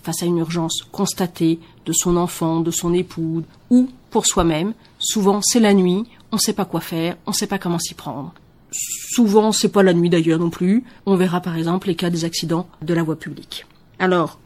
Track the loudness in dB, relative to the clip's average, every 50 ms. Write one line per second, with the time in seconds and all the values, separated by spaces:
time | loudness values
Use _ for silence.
0 | -10 -8 -6 -4 -2 0 0 0 0 -2 -2 -4 -4 -4 -4 -6 -10 -8 -6 -4
1 | -4 -2 -2 -2 -4 -4 -2 0 0 0 0 0 -4 -12 -20 -12 -8 -4 -2 0
2 | 0 2 2 2 0 -2 -4 -4 -2 -2 0 0 -2 -2 -2 -2 -2 0 0 0
3 | -2 -4 -6 -6 -6 -4 -4 -6 -6 -8 -14 -16 _ 2 2 2 2 2 -4 -12
4 | -12 _ -2 -2 0 0 2 2 2 2 2 0 -2 -4 -6 -8 -14 -20 _ -8
5 | -6 -4 -2 2 2 2 2 2 2 2 4 4 6 6 6 6 4 4 2 0
6 | -2 -6 -12 -20 -10 _ -4 -2 -2 -2 -2 -2 -4 -4 -4 -6 -4 -4 -4 -4
7 | -4 -4 -4 -6 _ -6 -4 -4 -4 -4 -4 -4 -2 -2 -2 -2 -4 -6 -10 -12
8 | -12 -10 -10 -10 -10 -12 -16 -20 _ _ _ _ _ _ -10 -10 -8 -8 -10 -10
9 | -10 -2 2 2 4 6 6 6 4 4 2 2 0 2 4 4 4 6 4 4
10 | 4 4 2 2 2 2 2 2 0 -2 -2 -2 0 2 2 0 0 -4 -10 -8
11 | _ 0 2 2 2 2 0 -2 -4 -4 -4 -4 -2 -2 -2 -2 -2 -4 -4 -2
12 | -2 -2 -2 -2 -2 -4 -4 -4 -4 -2 -2 -2 -4 -6 -12 -10 -6 -2 -2 0
13 | 0 -2 -4 -6 -8 -12 -14 -14 -14 -16 -16 -16 -18 -20 _ _ _ _ -8 -2
14 | 0 2 2 2 0 -2 -4 -12 -20